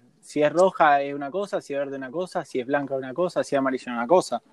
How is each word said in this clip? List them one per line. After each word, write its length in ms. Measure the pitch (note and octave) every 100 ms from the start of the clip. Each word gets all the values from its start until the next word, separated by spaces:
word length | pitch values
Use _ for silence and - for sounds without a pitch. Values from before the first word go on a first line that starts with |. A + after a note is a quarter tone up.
| _ _
si 220 | - D3
es 80 | D3
roja 500 | D#3+ F#3 - D#3 C#3+
es 120 | C#3+
una 160 | C#3+ C#3
cosa, 300 | F#3 G3+ F#3
si 120 | -
es 40 | C#3
verde 180 | C#3+ C#3
una 140 | C3
cosa, 320 | D#3+ F3+ F3+
si 140 | D3 C3
es 60 | A#2+
blanca 280 | C#3+ C3+
una 180 | C3+ C3
cosa, 280 | C3 F3+ D#3
si 100 | -
es 40 | C#3
amarilla 340 | C3+ B2+ B2+
una 140 | A#2+ A#2+
cosa. 360 | F3+ - A#2+ -